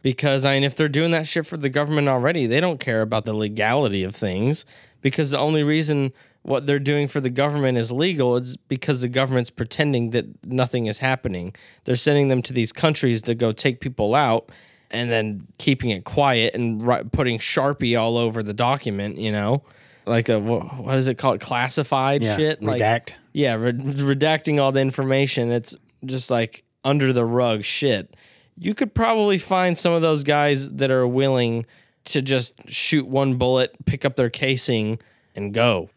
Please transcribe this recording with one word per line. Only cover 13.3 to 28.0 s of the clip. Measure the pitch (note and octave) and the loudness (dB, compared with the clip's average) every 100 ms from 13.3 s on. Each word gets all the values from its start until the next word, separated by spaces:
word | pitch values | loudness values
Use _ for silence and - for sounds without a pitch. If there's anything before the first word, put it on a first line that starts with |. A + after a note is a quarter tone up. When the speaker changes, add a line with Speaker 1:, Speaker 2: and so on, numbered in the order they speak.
| A#2 | 0
Speaker 1:
go | A#2 | 0
take | G#2+ C#3+ B2 | 0 -2 -2
people | C3+ B2+ G#2+ C3 | -8 -2 0 2
out | C3+ A2+ - - - _ _ | 2 0 -2 -20 -20 _ _
and | A#2 A#2+ | -6 0
then | A2+ A2 F#3+ - - | 0 0 -6 -12 -4
keeping | - C3 A#2+ | 0 0 -2
it | F#2+ | -4
quiet | - - C#3 A#2+ A2+ - | -4 0 2 4 2 0
and | A#2 G#2+ | -4 -2
ri-, | A#2+ B2 - | 0 0 -2
putting | - B2+ A2+ | -2 -2 -2
Sharpie | - - C#3 C#3+ B2 A#2 | -2 0 0 0 0 2
all | A2+ A#2 | 2 0
over | A#2 A2+ | 0 -2
the | G#2 G#2 | -6 -2
document, | A#2+ C3+ A#2+ G2 G#2 D2+ | 0 0 -2 -4 -6 -4
you | G#2+ | -4
know? | G#2 G2+ C#3 _ - - _ - | -2 0 -2 _ -20 -20 _ -2
Like, | A#2 A2+ | 0 2
a, | A2 | 0
wha-, | G#2+ A#2 | 0 -4
what | - C3+ A#2+ C3+ | -4 -10 -2 0
is | C3 | 0
it | A#2+ | 0
called? | C3+ G#2 | 0 -2
Classified | - B2 B2+ - C3+ C#3 C3+ C#3+ | -4 -2 -2 -2 0 0 2 0
Speaker 2:
Yeah, | A2+ G#2 | 0 0
Speaker 1:
shit? | D3+ D#3 | 0 -2
Like, | G#2+ B2 | -2 0
Speaker 2:
redact. | G#2+ A#2 - - _ | 2 0 -4 -20 _
Speaker 1:
yeah, | D3 C#3 | -2 0
re-, | A2+ A#2+ | 2 -2
redacting | A#2+ C3+ C#3 C#3 C#3 D3+ D#3 D#3 D3 | -2 -4 -2 0 2 2 2 2 2
all | C3+ | 4
the | C3+ | 2
information. | C3+ B2+ C3+ C3+ C#3 - A#2+ | 0 0 0 2 2 0 0
It's | A#2+ - - _ _ C3 | 0 -4 -16 _ _ -8
just, | C3 - | -6 -2
like, | B2 A2+ - _ _ | 0 -2 -6 _ _
under | C3+ C#3+ C3+ | 0 2 4
the | B2 | 2
rug | A#2 A#2+ A#2+ A2 | 2 2 2 0
shit. | A2 - C#3+ G#2 | -4 -2 0 0